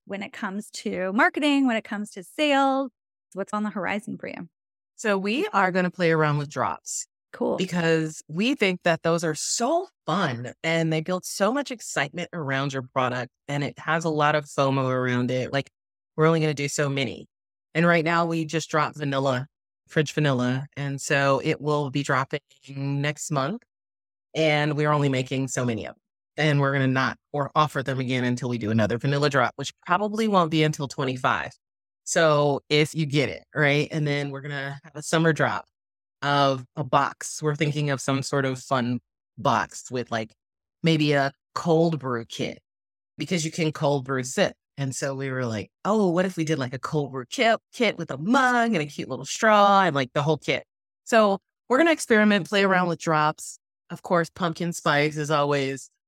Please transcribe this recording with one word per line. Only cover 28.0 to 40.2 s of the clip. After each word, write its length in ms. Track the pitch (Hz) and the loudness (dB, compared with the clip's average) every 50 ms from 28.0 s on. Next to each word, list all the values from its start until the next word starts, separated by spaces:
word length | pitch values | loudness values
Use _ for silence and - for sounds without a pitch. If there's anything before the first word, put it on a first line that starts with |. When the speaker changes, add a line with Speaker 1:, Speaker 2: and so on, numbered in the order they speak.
| 131 120 131 127 123 | -2 -2 -2 0 0
Speaker 2:
until 260 | 123 123 123 135 120 | 0 0 -2 -2 -4
we 80 | 123 117 | -4 -2
do 140 | 104 101 | -2 0
another 260 | 113 113 107 98 117 117 | 2 2 2 2 0 -2
vanilla 320 | - 139 143 143 147 147 | -2 -2 0 0 0 2
drop, 240 | 135 139 120 117 - | 4 4 2 2 0
which 160 | - 143 - - _ _ | -4 -10 -10 -12 _ _
probably 420 | - 175 190 208 214 208 214 226 214 | 0 0 0 0 0 -2 0 0 2
won't 220 | 202 185 170 156 | 4 4 2 4
be 120 | 160 156 156 | 2 2 2
until 240 | 151 147 - 143 123 | 2 2 -2 -6 -6
twenty-five. 640 | - - 139 131 131 127 131 131 113 85 71 - - - _ _ _ _ _ _ _ _ _ | -4 -4 -4 -4 -2 0 0 0 0 0 -2 -8 -12 -16 _ _ _ _ _ _ _ _ _
So 560 | - - 180 165 156 151 147 147 147 139 123 - - | -2 2 4 4 6 6 4 4 2 0 -2 0 2
if 260 | 151 151 156 - - | 2 2 2 2 0
you 100 | 156 160 | -2 -2
get 240 | 139 135 151 131 104 | 0 0 0 0 0
it, 140 | 76 - - _ - | -2 -8 -14 _ -2
right? 340 | 151 151 143 143 147 151 - | 0 2 2 4 2 0 0
And 160 | - 156 147 147 | -2 -2 -2 -2
then 240 | 143 143 143 143 | -2 -2 -4 -6
we're 100 | 135 135 | -8 -10
gonna 380 | 135 147 143 139 135 139 143 143 - | -10 -10 -8 -8 -8 -8 -10 -12 -16
have 120 | 156 - | -18 -16
a 80 | 151 151 | -14 -4
summer 280 | - - 160 165 165 | -2 0 2 4 4
drop 340 | 151 143 139 117 98 - - _ _ _ _ _ _ _ _ _ _ _ | 2 2 0 0 -2 -4 -8 _ _ _ _ _ _ _ _ _ _ _
of 440 | 135 143 143 143 143 139 135 127 127 - _ | -2 0 2 4 4 4 2 0 -6 -10 _
a 80 | 156 143 | -8 -4
box. 580 | 123 - 143 139 - - - - - - - | 0 2 2 2 0 -2 -8 -12 -12 -10 -4
We're 140 | 151 151 147 | -2 -2 0
thinking 360 | 147 165 147 143 151 147 147 | 0 0 0 0 0 0 -2
of 100 | 139 131 | -2 -2
some 220 | - - 135 135 135 | -2 -2 -2 -2 -2
sort 200 | - 147 139 135 | -2 -2 0 0
of 160 | 131 131 127 | -2 -4 -6
fun 400 | - - 139 127 117 120 123 120 - _ _ _ _ _ _ - | -4 -2 -2 0 0 0 -2 -4 -6 _ _ _ _ _ _ -4
box 520 | - 135 117 107 - - - - - - | 0 2 2 2 0 -2 -8 -14 -12 -8
with, 220 | 123 127 117 - | -6 -6 -6 -4
like, 220 | 117 110 | -4 -4